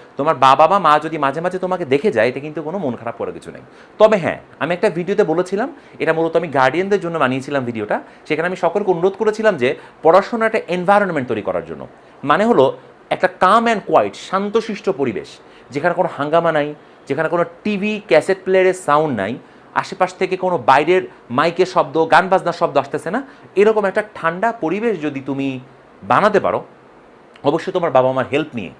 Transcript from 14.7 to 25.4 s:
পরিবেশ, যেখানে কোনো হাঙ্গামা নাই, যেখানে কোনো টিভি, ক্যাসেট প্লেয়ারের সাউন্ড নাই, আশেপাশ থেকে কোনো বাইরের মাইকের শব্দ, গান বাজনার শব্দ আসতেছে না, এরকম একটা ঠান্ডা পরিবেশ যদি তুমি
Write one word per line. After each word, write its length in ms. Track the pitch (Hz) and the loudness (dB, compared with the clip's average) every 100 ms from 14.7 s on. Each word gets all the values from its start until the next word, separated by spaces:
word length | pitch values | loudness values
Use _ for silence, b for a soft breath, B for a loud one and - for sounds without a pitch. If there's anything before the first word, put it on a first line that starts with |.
| 196 - | -6 -4
পরিবেশ, 380 | 135 131 87 - - B B B | -2 -2 -4 -10 -18 B B B
যেখানে 240 | 139 175 | -4 -2
কোনো 140 | 170 175 - | 0 -2 -4
হাঙ্গামা 360 | 147 165 165 | 0 0 2
নাই, 220 | 156 147 151 B B - | 0 -2 -6 B B -8
যেখানে 200 | 139 156 | -4 -2
কোনো 160 | 175 170 - | -2 -2 -4
টিভি, 360 | 214 202 208 214 - | -4 -2 -2 -4 2
ক্যাসেট 300 | 160 - 190 | 2 4 -2
প্লেয়ারের 300 | 185 185 185 | 0 2 2
সাউন্ড 420 | 180 - 147 156 113 | 0 2 2 2 -2
নাই, 220 | 98 143 B B B | -4 -6 B B B
আশেপাশ 400 | - - 190 180 | -6 -4 -2 -2
থেকে 220 | - 180 180 | -2 -4 -2
কোনো 220 | 185 170 | -2 0
বাইরের 440 | 123 135 156 185 - B B | 4 4 6 2 0 B B
মাইকের 360 | 123 165 165 180 | 0 0 0 0
শব্দ, 440 | 175 143 151 160 | 0 0 0 4
গান 180 | 156 180 | 4 4
বাজনার 240 | 185 165 | 0 0
শব্দ 260 | - 160 139 | -2 0 0
আসতেছে 320 | 131 151 160 | -2 -6 -6
না, 120 | 226 269 B B 185 | -8 -8 B B 2
এরকম 280 | 208 214 | 2 4
একটা 180 | 196 208 208 | 0 -2 -6
ঠান্ডা 380 | - 165 175 175 | -4 -4 -2 -4
পরিবেশ 500 | 170 160 196 233 185 | -2 -4 -2 -4 -4
যদি 180 | 151 135 | -6 -6
তুমি 400 | 135 135 | -8 -4